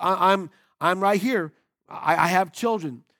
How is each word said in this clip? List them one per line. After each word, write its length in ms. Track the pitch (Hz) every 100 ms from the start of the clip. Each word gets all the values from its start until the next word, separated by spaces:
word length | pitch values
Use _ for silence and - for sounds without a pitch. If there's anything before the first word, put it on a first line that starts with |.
I, 320 | 175 185 185
I'm, 160 | 196 170 - _ _
I'm 200 | 160 185
right 200 | 196 202
here. 320 | 240 233 160 - _ _ _
I, 300 | - - 160
I 100 | 165
have 220 | 185 185
children. 540 | - 233 220 156 120 _ _